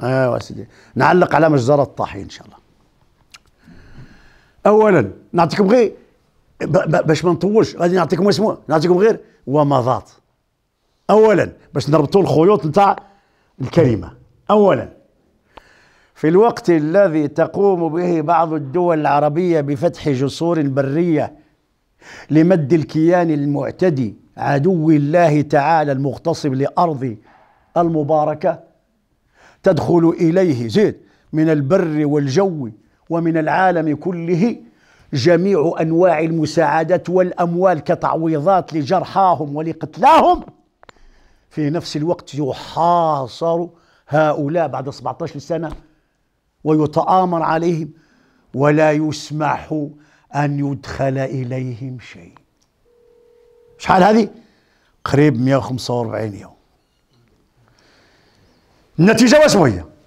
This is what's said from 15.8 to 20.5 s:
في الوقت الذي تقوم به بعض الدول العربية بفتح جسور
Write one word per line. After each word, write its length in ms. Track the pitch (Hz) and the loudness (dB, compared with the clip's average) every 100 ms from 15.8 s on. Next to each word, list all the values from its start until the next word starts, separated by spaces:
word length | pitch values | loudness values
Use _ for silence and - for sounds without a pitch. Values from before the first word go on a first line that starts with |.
| _ _ _ | _ _ _
في 140 | - 151 | -4 2
الوقت 420 | 180 226 233 - | 4 4 0 0
الذي 580 | 165 151 185 196 156 147 | 2 2 2 2 2 -2
تقوم 600 | 147 160 175 202 180 165 | -2 -2 0 0 2 -2
به 320 | 160 180 165 | -2 -2 -2
بعض 320 | 151 165 165 | 0 0 0
الدول 480 | 156 135 165 175 156 | -2 -4 -2 0 0
العربية 600 | 147 143 151 151 180 165 | 0 0 0 0 0 0
بفتح 480 | 143 139 170 - 156 | -2 -2 -4 -2 -4
جسور 540 | 127 135 - 165 | -2 -2 -2 -2